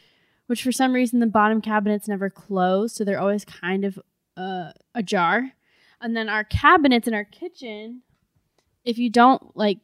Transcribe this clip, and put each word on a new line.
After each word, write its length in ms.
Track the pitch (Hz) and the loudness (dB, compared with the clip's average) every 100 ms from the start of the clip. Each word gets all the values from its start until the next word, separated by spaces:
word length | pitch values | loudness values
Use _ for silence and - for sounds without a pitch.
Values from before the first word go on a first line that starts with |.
| _ _ _ _ - | _ _ _ _ -8
which 140 | 233 | -4
for 100 | 254 | -4
some 220 | 233 262 | 0 0
reason 260 | 254 240 240 | 0 0 0
the 60 | 233 | 2
bottom 340 | 214 208 220 | 2 2 2
cabinets 460 | 220 214 208 208 - | 0 -2 0 -2 -4
never 220 | 196 196 | -6 -6
close, 640 | - - 190 180 190 226 | -8 -6 0 0 0 -2
so 100 | - | -4
they're 160 | 202 156 | -4 -2
always 260 | 196 208 - | -2 -4 -6
kind 400 | - 175 190 196 | -10 -6 -4 -4
of, 140 | 190 - _ _ - | -8 -18 _ _ -12
uh, 340 | 190 185 160 - _ | -10 -10 -10 -16 _
ajar. 580 | 240 175 202 170 214 262 _ _ _ _ - | -8 -4 0 0 0 -4 _ _ _ _ -12
And 140 | 233 226 | -8 -6
then 120 | 220 | -4
our 140 | 214 | -4
cabinets 640 | 208 - 285 349 277 240 233 | -4 2 6 6 6 2 0
in 60 | |
our 100 | 214 208 | -6 -8
kitchen, 760 | - 349 - 240 208 220 247 _ _ _ _ _ _ _ _ | -12 -16 -14 -14 -14 -14 -18 _ _ _ _ _ _ _ _
if 140 | 240 233 | -6 -2
you 120 | 240 | 2
don't, 460 | 233 247 262 - - | 6 6 6 -2 -4
like, 240 | 208 190 | -2 -2